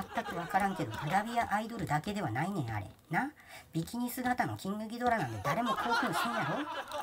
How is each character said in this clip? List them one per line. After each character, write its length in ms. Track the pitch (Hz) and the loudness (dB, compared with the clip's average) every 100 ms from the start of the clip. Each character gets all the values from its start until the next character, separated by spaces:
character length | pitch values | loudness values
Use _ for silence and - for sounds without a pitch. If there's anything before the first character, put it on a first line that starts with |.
| - | -4
全 100 | 233 | -4
く 120 | - 175 | -4 -4
わ 100 | - | 0
か 140 | 190 | 2
ら 80 | 196 | 2
ん 80 | 165 | 0
け 80 | |
ど、 80 | 123 110 | -2 -2
グ 60 | 151 | 2
ラ 140 | 190 | 2
ビ 140 | 226 240 | 2 0
ア 120 | 226 | 2
ア 80 | 208 | 0
イ 60 | 226 | -2
ド 100 | 226 | -4
ル 100 | 156 | 0
だ 140 | 147 | 0
け 140 | 202 | 2
で 80 | 208 | 0
は 80 | 147 | 0
な 140 | 117 | 0
い 80 | 180 | 0
ね 100 | 196 | 0
ん、 80 | 113 | -2
あ 80 | 107 | -4
れ。 80 | 95 - - | -6 -12 -2
な？ 220 | 170 277 - - - - | 0 0 -4 -16 -18 -4
ビ 100 | 160 | -2
キ 160 | 165 240 | -2 -2
ニ 100 | 247 | -2
姿 380 | 262 247 247 160 | 0 2 2 0
の 100 | 107 | -2
キ 120 | 190 | -2
ン 100 | 214 | -4
グ 80 | 220 | -4
ギ 140 | 233 | 0
ド 100 | 247 | 2
ラ 80 | 226 | 2
な 80 | 127 | 2
ん 60 | |
で 80 | 107 | -2
誰 220 | - - | 0 2
も 60 | 240 | 2
興 200 | - 240 | 2 2
奮 200 | 233 226 | 4 4
せ 140 | - 240 | 2 2
ん 40 | |
や 120 | 226 | 0
ろ？ 200 | 147 226 302 320 - 294 | 0 -2 -2 -6 -6 -8